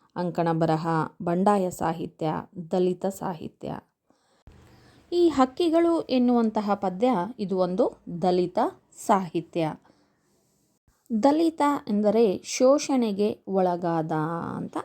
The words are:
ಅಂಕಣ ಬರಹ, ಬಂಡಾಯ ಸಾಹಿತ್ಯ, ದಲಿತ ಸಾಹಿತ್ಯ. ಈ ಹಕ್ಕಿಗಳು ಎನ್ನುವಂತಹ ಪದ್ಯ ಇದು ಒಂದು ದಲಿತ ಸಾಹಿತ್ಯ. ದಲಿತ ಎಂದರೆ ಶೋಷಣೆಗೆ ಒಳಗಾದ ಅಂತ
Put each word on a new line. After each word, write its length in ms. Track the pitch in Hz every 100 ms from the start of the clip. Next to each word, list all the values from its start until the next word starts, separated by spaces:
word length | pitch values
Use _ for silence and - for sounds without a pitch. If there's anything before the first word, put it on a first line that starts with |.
| _ -
ಅಂಕಣ 360 | 180 165 165
ಬರಹ, 340 | 165 160 160 165 165 151 -
ಬಂಡಾಯ 480 | 175 175 196 208 185
ಸಾಹಿತ್ಯ, 640 | - 165 165 - - 160 165 - 185 165
ದಲಿತ 340 | 190 180 180 190
ಸಾಹಿತ್ಯ. 720 | 196 - 165 - - - - - _ _ _ _ _ - - - - - _ _
ಈ 160 | 349 339
ಹಕ್ಕಿಗಳು 720 | 277 262 - 349 320 339 330
ಎನ್ನುವಂತಹ 760 | - 262 247 240 226 214 208
ಪದ್ಯ 360 | 202 196 180 247 226 175 254
ಇದು 200 | 196 185
ಒಂದು 380 | 180 185 285 - - 175
ದಲಿತ 360 | 185 180 175 185 285 - _ - -
ಸಾಹಿತ್ಯ. 680 | 202 180 170 165 175 156 - _ _ _ _ _ _ _ _ _ _ _ _ - 226
ದಲಿತ 400 | 277 302 330 320 285 285 -
ಎಂದರೆ 540 | 208 208 214 233 185
ಶೋಷಣೆಗೆ 1000 | - - 254 294 294 269 226 196 208 233 -
ಒಳಗಾದ 640 | 196 185 175 175 165 160 160 156 165 160 131
ಅಂತ 200 | - -